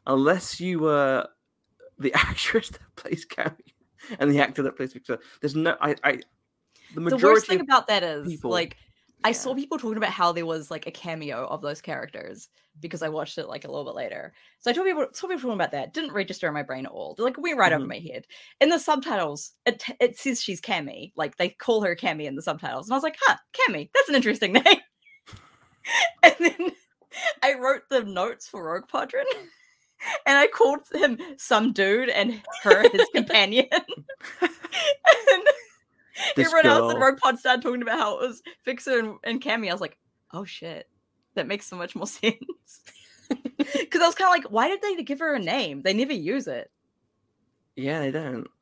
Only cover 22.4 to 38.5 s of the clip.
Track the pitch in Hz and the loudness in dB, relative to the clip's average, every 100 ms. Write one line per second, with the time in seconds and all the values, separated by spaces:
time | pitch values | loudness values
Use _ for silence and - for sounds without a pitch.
22.4 | 175 156 143 123 202 269 311 - 539 - | -6 -6 -6 -10 -4 -2 -2 0 0 0
23.4 | _ - 508 160 151 539 539 269 220 214 | _ -2 -2 -2 0 2 4 2 2 0
24.4 | 196 233 330 392 - _ _ _ - - | 2 4 6 6 4 _ _ _ -20 -20
25.4 | _ _ _ _ - 932 679 - 349 - | _ _ _ _ -4 0 0 8 8 8
26.4 | 339 - 359 - _ _ _ - 659 - | 0 0 -6 -8 _ _ _ -6 -6 0
27.4 | 262 262 254 269 - 262 202 180 220 247 | 0 0 0 -2 0 -4 -2 -4 -4 -6
28.4 | - 208 160 180 - - - 523 523 440 | -14 -12 -8 -8 -6 -6 -4 -4 -4 -6
29.4 | 359 _ _ _ _ _ - - - 277 | -10 _ _ _ _ _ -10 -6 2 4
30.4 | 294 - 440 294 - 311 294 226 349 277 | 4 4 2 2 -6 0 0 0 -10 -12
31.4 | - 220 226 202 196 220 254 - 214 220 | 0 2 2 2 2 2 0 0 -2 -4
32.4 | - 740 - - 480 466 440 - 220 220 | -12 -4 6 8 8 6 4 2 2 4
33.4 | 196 233 254 - - - - 539 - - | 4 4 2 0 -2 -16 -14 -18 -16 -4
34.4 | 349 - - 719 622 571 679 480 453 370 | -4 -4 -10 -4 -2 2 6 6 6 6
35.4 | 480 554 - _ _ _ _ - - - | 6 2 -2 _ _ _ _ -6 -4 2
36.4 | 330 320 311 285 233 240 262 269 262 240 | 4 6 8 6 4 4 4 4 2 2
37.4 | 262 254 240 247 233 220 214 - 254 226 | 2 2 0 -4 -4 -2 -2 -2 -6 -6
38.4 | - | -20